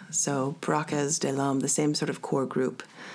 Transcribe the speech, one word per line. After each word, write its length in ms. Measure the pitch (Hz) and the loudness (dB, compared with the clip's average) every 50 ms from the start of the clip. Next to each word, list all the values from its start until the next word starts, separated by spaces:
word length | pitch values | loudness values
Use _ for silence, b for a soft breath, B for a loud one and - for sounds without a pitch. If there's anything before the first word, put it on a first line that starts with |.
| - - | -14 -4
so 460 | 156 147 - - 143 139 131 135 147 - | -2 0 0 2 2 0 0 0 -2 -2
Brockes, 600 | - - 156 151 156 156 156 147 143 143 139 - | -2 0 0 0 0 0 0 0 2 0 0 0
Delhomme, 400 | - 143 135 139 139 139 135 135 | 0 0 2 2 2 2 2 2
the 80 | 139 139 | 2 2
same 260 | - - 151 151 147 | 2 2 2 2 2
sort 160 | - 156 147 | 0 0 -2
of 100 | - - | -2 -4
core 260 | - - - 139 131 | -2 -2 0 0 0
group, 360 | 127 - 135 131 131 127 - - B B B B B B | 0 0 0 0 0 -2 -4 -10 B B B B B B